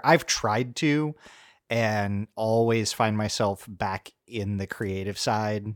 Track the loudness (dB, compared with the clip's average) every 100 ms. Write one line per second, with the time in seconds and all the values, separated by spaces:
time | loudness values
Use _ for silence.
0 | 4 4 2 -2 0 0 -2 0 0 2
1 | 0 -6 -16 -20 -20 _ -4 0 2 2
2 | 0 -2 -6 -4 2 4 4 2 0 0
3 | 2 2 0 0 0 -2 -8 -6 -4 -4
4 | -8 -20 -10 -6 -2 -2 -4 -4 -4 -4
5 | -4 -4 -2 0 0 -2 -6